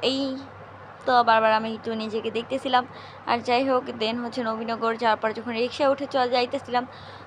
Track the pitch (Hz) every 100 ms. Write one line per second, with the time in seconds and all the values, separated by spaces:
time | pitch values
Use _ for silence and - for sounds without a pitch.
0 | 240 269 277 262 269 - - - - -
1 | - 247 226 226 220 220 220 220 - 226
2 | 220 220 214 220 240 262 262 247 247 -
3 | - - - 240 233 247 269 254 254 233
4 | 220 240 233 240 226 220 226 226 226 226
5 | 233 214 220 220 226 226 247 - 285 277
6 | 277 269 247 247 247 277 254 247 254 -
7 | - -